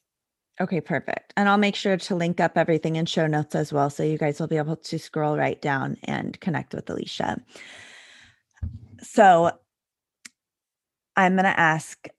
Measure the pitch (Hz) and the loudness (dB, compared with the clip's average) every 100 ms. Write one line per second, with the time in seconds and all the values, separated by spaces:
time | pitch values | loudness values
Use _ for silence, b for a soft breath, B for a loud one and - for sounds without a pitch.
0 | _ _ _ _ _ - 185 175 - 143 | _ _ _ _ _ -6 -4 -4 -2 -4
1 | - - - - 202 202 202 196 208 190 | -4 -8 -6 0 2 4 2 0 0 0
2 | - 180 170 175 170 - 165 156 160 160 | 0 -2 0 0 0 2 2 2 0 -2
3 | 160 - 160 151 147 160 156 147 143 - | -2 0 0 0 -2 -4 -2 0 0 0
4 | 156 156 151 147 156 160 151 160 - 160 | -2 -2 -2 -2 -4 -2 -2 -6 -6 -10
5 | - 160 151 151 139 - 151 135 131 - | -8 -4 -2 0 -2 -2 -4 -2 -4 -6
6 | - - - - - 139 131 - - - | -6 -6 -6 -8 -6 -6 -6 -12 -10 -8
7 | - - - - - B B B B B | -8 -6 -6 -6 -10 B B B B B
8 | B B B B B _ - - - - | B B B B B _ -12 -12 -20 -20
9 | - - 202 170 170 - _ _ _ _ | -4 6 8 8 4 -2 _ _ _ _
10 | _ _ - _ _ _ _ _ _ _ | _ _ -20 _ _ _ _ _ _ _
11 | _ - 185 185 190 - 160 160 - - | _ 2 4 4 2 4 2 2 -4 -16
12 | - | -20